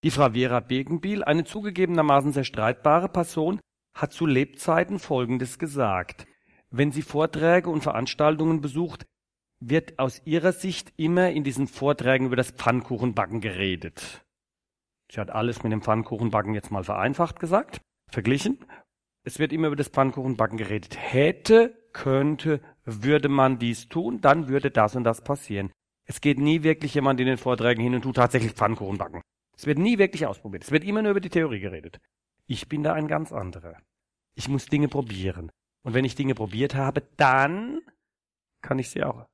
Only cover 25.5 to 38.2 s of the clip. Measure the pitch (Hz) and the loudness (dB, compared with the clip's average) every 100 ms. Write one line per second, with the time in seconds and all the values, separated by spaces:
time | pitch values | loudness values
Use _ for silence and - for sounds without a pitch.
25.5 | 101 98 _ _ _ _ - 147 139 147 | -6 -6 _ _ _ _ -2 0 2 4
26.5 | 160 156 156 151 147 135 131 127 127 - | 4 2 0 0 0 2 2 2 0 0
27.5 | 120 117 117 120 127 131 131 120 127 110 | 0 2 2 2 0 -2 2 4 4 0
28.5 | - 104 110 98 98 80 82 - _ _ | 0 0 0 -6 -6 -8 -10 -16 _ _
29.5 | _ - 147 196 233 190 - 139 98 110 | _ -4 0 2 2 0 0 -6 -6 -10
30.5 | 95 - 147 180 208 214 202 185 175 160 | -14 -2 -2 0 -2 0 0 0 -2 -2
31.5 | 110 95 90 78 - _ _ _ _ _ | -4 -8 -10 -14 -20 _ _ _ _ _
32.5 | 120 - 151 151 160 151 151 156 - 92 | -8 -6 -4 -2 -2 -2 -4 -4 -8 -10
33.5 | 85 85 82 _ _ _ _ _ - - | -12 -18 -20 _ _ _ _ _ -14 -4
34.5 | 139 - 151 143 139 123 98 95 90 82 | -4 0 0 0 -2 -6 -6 -6 -6 -12
35.5 | _ _ _ - 120 131 - 135 131 107 | _ _ _ -2 0 0 -2 -2 -2 -4
36.5 | 101 139 135 135 - - - 143 131 139 | -4 -4 -2 -2 -4 -8 4 4 6 2
37.5 | 180 233 302 - _ _ _ | 0 -6 -10 -12 _ _ _